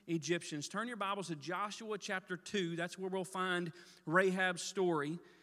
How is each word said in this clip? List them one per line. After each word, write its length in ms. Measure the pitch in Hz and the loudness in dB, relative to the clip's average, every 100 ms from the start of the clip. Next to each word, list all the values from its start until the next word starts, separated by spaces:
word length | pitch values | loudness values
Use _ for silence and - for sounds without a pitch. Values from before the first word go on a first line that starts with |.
| - | -4
Egyptians. 640 | 165 147 170 170 151 139 | -2 0 0 0 -6 -4
Turn 200 | 190 233 | -4 -4
your 80 | 240 | -2
Bibles 300 | 196 202 165 | -2 -2 -2
to 100 | 160 | -6
Joshua 600 | 139 180 208 196 220 214 | -4 -4 -4 -6 -6 -6
chapter 400 | - 190 190 180 | -4 -4 -4 -8
two. 380 | - 208 170 165 | -2 0 0 -2
That's 220 | 175 - | -4 -4
where 120 | 185 | -4
we'll 140 | 190 | -2
find 500 | 180 185 185 175 175 - - - - | -2 -2 0 0 -2 -6 -18 -12 4
Rahab's 560 | 170 190 185 185 175 | 6 6 6 2 2
story. 560 | - - 180 160 143 175 - - | -4 2 2 4 0 -4 -10 -20